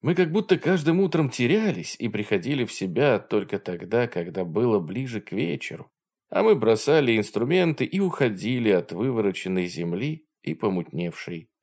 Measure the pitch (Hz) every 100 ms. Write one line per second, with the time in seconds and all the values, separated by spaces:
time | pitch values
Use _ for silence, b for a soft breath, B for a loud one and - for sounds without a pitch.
0 | 127 180 175 180 208 185 156 185 147 170
1 | 196 170 139 - 120 202 220 170 156 -
2 | 113 101 - 101 101 139 113 - 95 85
3 | 143 107 - 107 95 101 - 87 87 110
4 | 120 90 85 85 87 85 123 104 80 101
5 | 131 110 - 98 160 - - - - _
6 | _ _ _ - 214 185 110 110 - 156
7 | 131 113 104 104 120 180 170 151 135 190
8 | 196 - 127 95 107 127 113 92 87 87
9 | 123 120 101 92 92 92 90 82 85 87
10 | 135 156 _ _ - 80 110 92 82 80
11 | 87 - - 85 - _